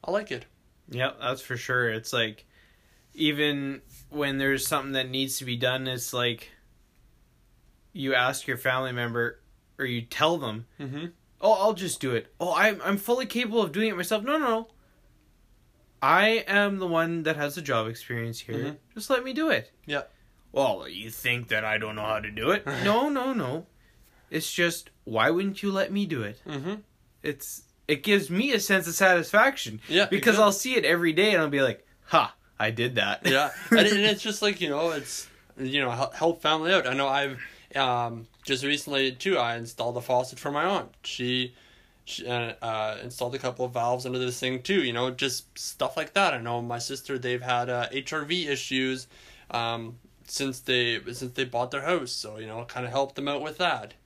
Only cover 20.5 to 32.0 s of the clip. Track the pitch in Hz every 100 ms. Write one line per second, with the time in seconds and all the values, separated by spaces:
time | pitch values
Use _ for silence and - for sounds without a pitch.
20.5 | - 131 95 67 87 110 110 127 120 117
21.5 | 110 110 107 107 110 107 110 107 107 113
22.5 | 202 170 135 196 220 285 285 262 247 131
23.5 | 147 190 _ _ _ - _ _ 151 160
24.5 | - 175 170 - _ - 110 120 170 196
25.5 | 196 202 196 190 202 196 147 104 117 -
26.5 | 147 151 208 - _ _ _ - 143 -
27.5 | - - _ - 147 - 202 151 180 269
28.5 | 233 - 190 165 165 190 175 160 208 247
29.5 | 269 - 107 - 160 196 190 - 208 208
30.5 | 202 254 254 143 170 170 160 208 190 156
31.5 | 139 131 110 _ _